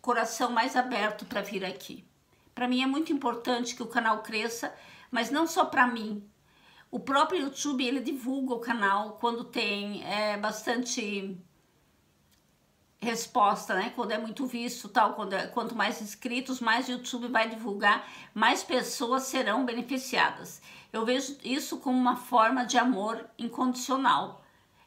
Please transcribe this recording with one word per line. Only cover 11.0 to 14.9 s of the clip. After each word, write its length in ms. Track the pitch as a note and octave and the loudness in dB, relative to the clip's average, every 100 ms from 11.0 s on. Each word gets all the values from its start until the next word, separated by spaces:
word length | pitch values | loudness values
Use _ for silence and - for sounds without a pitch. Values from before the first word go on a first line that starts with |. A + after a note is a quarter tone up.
| G#3 G3+ G3 F#3 - _ _ _ _ _ _ _ _ _ _ _ _ _ _ _ | -2 -4 -6 -10 -16 _ _ _ _ _ _ _ _ _ _ _ _ _ _ _
resposta, 760 | A#3 A3+ - B3 G3+ G#3 - F#3+ | -4 -4 0 4 4 4 0 0
né? 160 | A3+ | 0
Quando 160 | - G#3 | -4 -2
é 80 | A3 | -2
muito 260 | A3+ G#3+ | -4 -6
visto, 440 | B3+ A#3 A#3+ - | -6 -4 -6 -6
tal, 260 | G3+ | 0